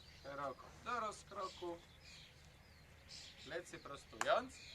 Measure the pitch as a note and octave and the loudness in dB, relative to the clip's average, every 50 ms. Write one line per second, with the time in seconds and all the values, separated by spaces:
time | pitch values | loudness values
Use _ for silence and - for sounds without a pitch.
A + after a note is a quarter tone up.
0 | - - - - - C4+ - C#3+ C#3+ C#3 - - - - - - - A3 B3 A#3 | -14 -14 -14 -10 -6 -4 -2 2 2 2 2 0 -8 -12 -12 -4 0 4 4 6
1 | A3 G#3 F3+ - - - G3 G3+ E4 E4+ - - F3 F3 E3+ E3+ - - - - | 4 4 2 -2 -8 -6 -2 0 0 0 0 0 0 0 0 -2 -6 -14 -18 -16
2 | - - - - - - - - - - - - - - - - - - - - | -14 -14 -14 -14 -14 -14 -16 -16 -16 -16 -16 -16 -18 -18 -16 -16 -16 -16 -16 -16
3 | - - - - - - - - - C3 D#3 F3 F3 - - - - A#2+ C#3 - | -14 -12 -10 -10 -10 -10 -10 -8 -6 -2 -2 -2 -2 -2 -8 -8 -6 -6 -8 -8
4 | - - B2 A2 A#2 C#3 E3+ A3+ B3+ B3+ - - - - | -8 -10 0 4 10 10 10 10 10 4 -8 -10 -10 -10